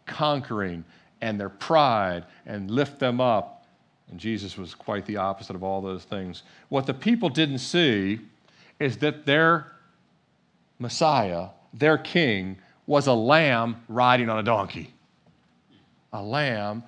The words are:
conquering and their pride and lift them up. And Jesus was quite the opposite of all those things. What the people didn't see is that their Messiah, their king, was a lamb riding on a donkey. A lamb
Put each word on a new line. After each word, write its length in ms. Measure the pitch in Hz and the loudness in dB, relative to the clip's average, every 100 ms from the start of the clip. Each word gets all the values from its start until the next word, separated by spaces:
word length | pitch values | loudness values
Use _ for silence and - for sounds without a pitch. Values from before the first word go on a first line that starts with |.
conquering 800 | - - 151 139 120 107 95 85 82 _ _ - | -12 -2 0 -2 -4 -4 -4 -6 -12 _ _ -8
and 180 | 113 104 | -6 -4
their 80 | 98 | -8
pride 760 | - - 160 139 110 92 87 - - | -8 2 4 4 2 0 -4 -8 -18
and 260 | - 104 95 | -14 -10 -4
lift 280 | 123 139 - | -2 -2 -2
them 220 | 127 123 | -2 2
up. 440 | 127 104 - - _ _ _ _ - | 2 2 -2 -10 _ _ _ _ -20
And 100 | 87 | -10
Jesus 380 | 110 107 90 101 | -6 -6 -6 -12
was 160 | 87 | -14
quite 320 | - - 104 101 | -12 -8 -6 -4
the 100 | 101 | -4
opposite 400 | 95 98 - 92 | -4 -4 -10 -8
of 80 | |
all 160 | 95 95 | -6 -6
those 240 | 95 92 | -6 -8
things. 380 | - 101 92 87 - - - | -8 -10 -8 -12 -18 -20 -6
What 160 | 139 | -4
the 100 | 135 | -2
people 360 | 135 208 233 175 | -2 0 2 2
didn't 280 | 156 151 131 | 0 0 -2
see 600 | - 175 151 104 95 110 - _ _ _ _ - | -2 2 4 4 0 -4 -8 _ _ _ _ -4
is 200 | 143 104 | -4 0
that 260 | 151 147 | -2 0
their 480 | 143 151 165 165 - - _ _ _ _ _ _ _ _ _ - | 2 4 6 4 -2 -20 _ _ _ _ _ _ _ _ _ -12
Messiah, 680 | 120 - 160 139 98 85 92 - _ | -8 0 4 4 2 -2 -6 -12 _
their 240 | 117 151 151 | 0 2 2
king, 600 | - 175 139 98 92 92 _ _ - | 0 0 2 0 -4 -10 _ _ 0
was 200 | 143 135 | 2 4
a 80 | |
lamb 680 | 113 117 156 147 117 117 113 - | 2 6 4 4 2 0 -6 -6
riding 400 | 117 123 127 113 | 2 4 4 2
on 100 | 110 | 0
a 40 | |
donkey. 500 | 107 107 95 85 76 _ _ _ _ _ _ _ _ _ _ _ _ | 2 0 0 -8 -14 _ _ _ _ _ _ _ _ _ _ _ _
A 100 | 110 | -10
lamb 600 | 104 143 143 107 104 113 | -6 -2 -2 -2 -4 -8